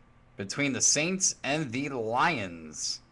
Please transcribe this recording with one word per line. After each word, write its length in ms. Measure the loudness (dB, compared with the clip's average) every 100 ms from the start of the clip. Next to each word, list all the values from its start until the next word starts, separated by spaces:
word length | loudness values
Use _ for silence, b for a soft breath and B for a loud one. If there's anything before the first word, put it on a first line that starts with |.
| -20 -20 -16 -10
between 360 | -6 -2 0
the 80 | 2
Saints 540 | 2 4 2 2 0 -2
and 280 | -2 0 0
the 160 | -2 -2
Lions. 1120 | -2 0 4 4 2 -4 -8 -12 -6 -6 -6 -10